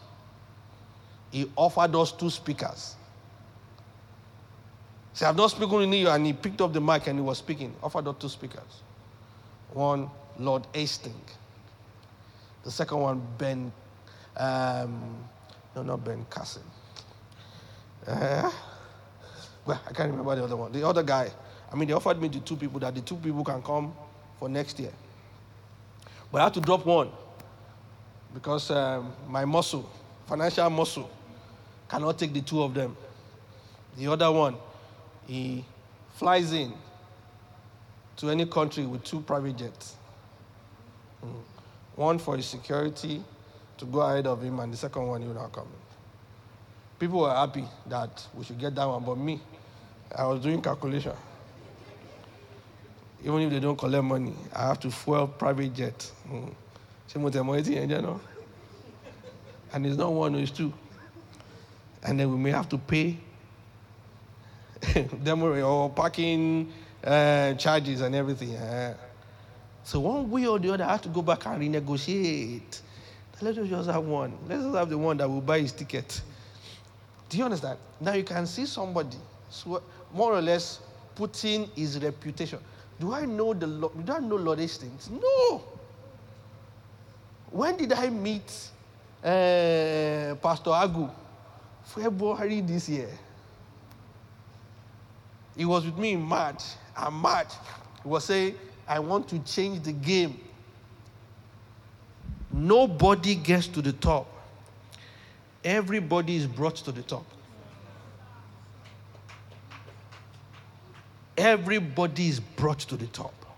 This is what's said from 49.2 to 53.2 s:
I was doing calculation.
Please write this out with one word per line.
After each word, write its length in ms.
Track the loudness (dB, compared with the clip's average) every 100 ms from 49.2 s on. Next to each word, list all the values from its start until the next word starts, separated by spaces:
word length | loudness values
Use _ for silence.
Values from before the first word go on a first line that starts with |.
| -2 -4 -8 -20 -20 -20 -20 -20 -12
I 100 | -2 0
was 140 | 0
doing 200 | 0 0
calculation. 520 | 0 -2 -2 -2 -4 -8 -14 -20 -20 -20 -20 -20 -20 -20 -20 -20 -20 -20 -20 -20 -20 -20 -20 -20 -20 -10